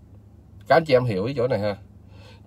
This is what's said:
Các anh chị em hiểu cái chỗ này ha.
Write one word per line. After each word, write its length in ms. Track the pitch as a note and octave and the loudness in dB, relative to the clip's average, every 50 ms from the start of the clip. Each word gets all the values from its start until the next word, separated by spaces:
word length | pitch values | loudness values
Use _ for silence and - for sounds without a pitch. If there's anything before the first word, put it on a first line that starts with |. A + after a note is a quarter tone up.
| - - - - - - - - - - - - - - | -20 -20 -20 -20 -20 -20 -20 -20 -20 -20 -20 -8 0 2
Các 80 | C3+ | 2
anh 80 | E3 D#3+ | 2 4
chị 100 | D3+ B2+ | 4 4
em 100 | B2 B2 | 2 4
hiểu 200 | A#2 G2 F#2 G#2+ | 2 -2 -2 -4
cái 100 | C3+ C#3+ | -4 -2
chỗ 120 | B2 A#2 C3 | -2 -2 -2
này 100 | A#2+ G2 | -2 -2
ha. 180 | G#2 G#2 G2 - - - - - - - - - - - - - - | -2 -4 -4 -6 -10 -20 -20 -20 -20 -20 -20 -20 -20 -20 -20 -20 -2